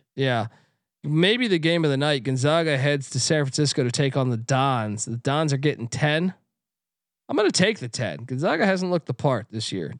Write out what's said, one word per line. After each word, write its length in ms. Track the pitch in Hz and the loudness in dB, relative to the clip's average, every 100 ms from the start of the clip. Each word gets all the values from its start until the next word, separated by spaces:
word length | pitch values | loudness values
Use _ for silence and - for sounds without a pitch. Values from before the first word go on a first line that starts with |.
| _ - | _ -2
Yeah. 320 | 135 117 107 _ _ _ _ _ | 0 0 -2 _ _ _ _ _
Maybe 440 | 147 156 180 240 240 | -2 2 4 2 2
the 100 | 175 | 2
game 240 | 165 170 | 2 2
of 60 | 151 | 2
the 60 | 135 | 2
night. 260 | 147 143 | 0 0
Gonzaga 540 | 113 127 143 165 160 135 | -2 0 2 2 2 0
heads 320 | 143 143 - | 0 0 -2
to 100 | 131 | -2
San 240 | - 156 | 0 2
Francisco 400 | 135 151 143 - | 0 0 0 0
to 80 | 123 | 0
take 240 | 131 139 139 | 0 0 0
on 140 | 127 | 0
the 80 | 117 | -2
Dons. 680 | 117 131 139 123 107 101 - | 0 2 2 0 -2 -6 -6
The 120 | 117 | -4
Dons 340 | 135 147 156 | -2 0 0
are 40 | 139 | 0
getting 300 | 147 - 117 | 0 -2 -6
ten. 480 | - 151 156 185 - _ _ _ _ _ _ _ _ - | -2 0 0 -2 -6 _ _ _ _ _ _ _ _ -6
I'm 80 | 294 | 0
gonna 140 | 415 | 2
take 280 | - 190 - | 2 0 0
the 100 | 120 | -6
ten. 340 | - 107 73 120 | -6 -6 -6 -8
Gonzaga 400 | 127 180 320 208 | -2 0 2 2
hasn't 260 | 185 185 | 2 0
looked 160 | 175 - | -2 -2
the 60 | 131 | -2
part 320 | 139 117 - | 0 0 -4
this 220 | 110 - | -8 -6
year 240 | 98 73 | -6 -6